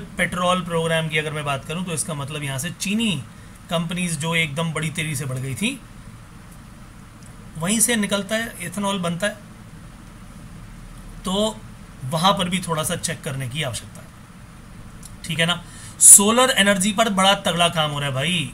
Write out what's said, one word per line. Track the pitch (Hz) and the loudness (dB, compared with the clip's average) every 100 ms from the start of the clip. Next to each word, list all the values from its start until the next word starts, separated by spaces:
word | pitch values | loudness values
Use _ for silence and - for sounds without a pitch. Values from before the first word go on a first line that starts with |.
| - - | 0 -2
पेट्रोल | 175 175 180 185 | 0 4 4 4
प्रोग्राम | 170 165 165 165 160 | 2 0 2 2 2
की | 156 | 0
अगर | 151 | 0
मैं | 151 | -2
बात | 143 139 | -2 -2
करूँ, | 139 160 | -2 -4
तो | 180 | -2
इसका | 160 - | -2 -2
मतलब | 143 135 151 | -4 -4 -4
यहाँ | 143 135 | -4 -4
से | 170 | -4
चीनी | 170 185 208 226 151 113 - - - - | -4 0 2 2 0 -4 -14 -18 -18 -2
कंपनीज | 170 165 175 180 156 | -2 0 -2 -2 -2
जो | 160 | 0
एकदम | 165 160 139 165 | 2 2 0 -2
बड़ी | 156 156 | -2 -2
तेजी | - 156 131 | -2 -4 -4
से | |
बढ़ | 139 131 | -4 -4
गई | 135 | -6
थी, | 127 226 277 - - - - - - - - - - - - - - - - - - | -2 -2 -2 -10 -18 -16 -18 -18 -18 -18 -18 -18 -18 -18 -18 -20 -18 -18 -16 -14 -4
वहीं | 170 226 | 0 4
से | 226 233 | 4 4
निकलता | 202 202 190 220 | 2 0 2 -2
है, | 233 - | -2 -6
इथेनॉल | 175 202 202 196 | -6 -2 0 0
बनता | 175 170 208 | 0 0 -2
है, | 208 - - - - - - - - - - - - - - - - - - | -4 -12 -18 -18 -16 -16 -16 -18 -18 -16 -16 -16 -16 -16 -16 -16 -14 -14 -8
तो | 180 196 220 214 - - - - | 0 2 2 0 -10 -16 -16 -10
वहाँ | 131 160 185 | -4 4 4
पर | 196 175 | 4 2
भी | 185 | 0
थोड़ा | - 156 | 0 0
सा | 156 170 | 0 -2
चेक | - 151 | -2 -4
करने | 160 135 131 | -4 -4 -4
की | 143 | -4
आवश्यकता | 143 107 - - | -4 -4 -10 -14
है, | - - - - - - - - - - - - | -18 -18 -20 -18 -18 -18 -16 -16 -16 -16 -14 -12
ठीक | - 160 | -4 0
है | 165 | 2
ना। | 170 - - - - | 0 -6 -14 -14 6
सोलर | - 214 202 233 254 | 10 10 10 8 6
एनर्जी | 220 202 196 202 | 6 6 6 4
पर | 208 226 | 4 4
बड़ा | 190 190 | 6 6
तगड़ा | 196 180 170 170 | 6 2 4 4
काम | 165 151 | 4 0
हो | 143 | 0
रहा | 143 | -2
है | |
भाई, | 131 156 180 131 | 0 0 0 -2